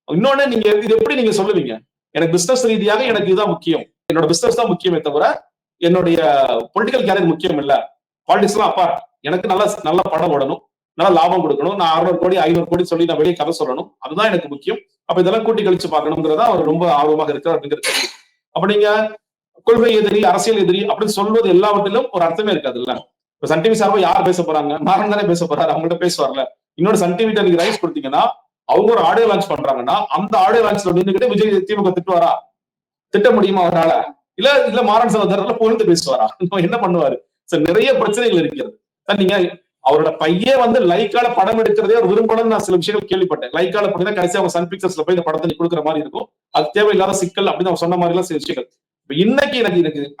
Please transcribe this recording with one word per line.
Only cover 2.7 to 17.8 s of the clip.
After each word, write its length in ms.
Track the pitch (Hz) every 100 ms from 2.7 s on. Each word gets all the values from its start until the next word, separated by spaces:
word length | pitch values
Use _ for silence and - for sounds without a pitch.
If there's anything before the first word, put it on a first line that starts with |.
| 214 202 220
எனக்கு 220 | 262 208 175
இதுதான் 220 | 190 208
முக்கியம், 380 | 165 165 151 - _ -
என்னோட 140 | 156 160
பிசினஸ் 300 | 170 233 233
தான் 100 | 226
முக்கியமே 340 | 170 185 165
தவிர 480 | 151 147 214 294 _ _ _ -
என்னுடைய 460 | 170 180 170 165 156 143 131 117 -
பொலிட்டிக்கல் 300 | 196 226 254
கேரியர் 220 | 202 196 170
முக்கியம் 320 | 156 - 147
இல்ல, 400 | 139 139 - _ _ _ -
பாலிடிக்ஸ் 240 | 196 202
எல்லாம் 200 | 214 190 170
அப்பார்ட், 220 | 170 170 - _
எனக்கு 280 | 143 180 185
நல்ல, 260 | 185 151 -
நல்ல 180 | 151 175
படம் 300 | - 160 175
ஓடணும், 260 | 147 135 175 _ _ _
நல்ல 260 | - 190 165
லாபம் 300 | 175 185 156
கொடுக்கணும், 260 | 139 165 196
நான் 180 | 165
அறுநூறு 240 | 160 170 170
கோடி, 180 | 180 185
ஐந்நூறு 300 | 156 170 160
கோடி 180 | 175
சொல்லி 200 | 180 170
நான் 120 | 170 165
வெளியே 180 | 170
கதை 200 | 165 151 165
சொல்லணும், 320 | 147 131 - _
அதுதான் 280 | 131 160 165
எனக்கு 220 | 175 156
முக்கியம்." 300 | 143 - 220 _ _
அப்ப 160 | - 175
இதெல்லாம் 240 | 180 220
கூட்டி 220 | 220 220 185
கழிச்சு 240 | 180 160
பார்க்கணுங்கிறதா 460 | 151 151 151 156 156
அவர் 280 | 233 180
ரொம்ப 280 | 151 170 175
ஆர்வமாக 380 | 147 151 156 147
இருக்கிறார் 300 | 143 165 151
அப்படிங்கிறது. 440 | 139 147